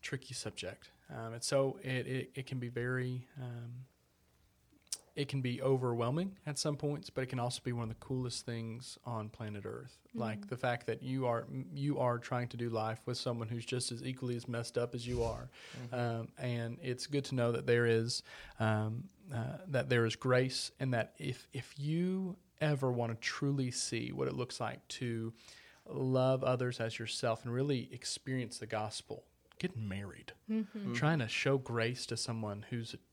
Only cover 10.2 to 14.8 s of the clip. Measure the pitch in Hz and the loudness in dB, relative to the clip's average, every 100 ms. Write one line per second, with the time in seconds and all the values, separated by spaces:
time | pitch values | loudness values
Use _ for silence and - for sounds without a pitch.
10.2 | 113 107 - 123 127 120 - 113 131 131 | -2 -2 -6 -2 0 0 0 -4 -2 0
11.2 | 127 117 117 135 131 143 143 139 127 120 | 2 2 0 -6 -6 -2 0 4 4 2
12.2 | 117 123 120 120 120 113 110 110 - 120 | 0 -2 0 -2 -2 0 0 -2 -4 -2
13.2 | - 117 113 117 113 127 127 117 127 127 | -2 -2 -2 -4 -2 -2 -2 -4 -6 -4
14.2 | 123 120 120 117 117 - | -2 -4 -2 -4 0 0